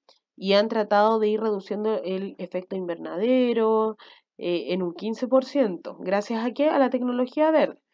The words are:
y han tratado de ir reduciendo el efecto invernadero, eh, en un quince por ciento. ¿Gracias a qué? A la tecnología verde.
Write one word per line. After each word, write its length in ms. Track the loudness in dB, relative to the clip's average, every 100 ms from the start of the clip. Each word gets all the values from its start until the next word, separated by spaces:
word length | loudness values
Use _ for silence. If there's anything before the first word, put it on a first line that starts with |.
| _ _ _ -6
y 180 | 2
han 140 | 4 4
tratado 500 | 0 2 4 4 4
de 120 | 2
ir 100 | 0
reduciendo 600 | -2 -4 -4 -4 -2 -2
el 320 | -4 -6 -8 -10
efecto 380 | -8 -8 -6 -6
invernadero, 1200 | -6 -8 -8 -2 2 4 2 2 2 2 0 -4 -16 -20 _ -8
eh, 360 | -4 -2 -2
en 100 | -2
un 100 | -4
quince 340 | -4 -6 -6 2
por 180 | 2 2
ciento. 520 | 0 0 -2 -10 -10
¿Gracias 460 | -2 -2 -2 -4 -4
a 60 |
qué? 180 | 0 2
A 80 | 2
la 140 | 2
tecnología 580 | 0 -2 -2 -2 2 2
verde. 300 | 4 2 -2 _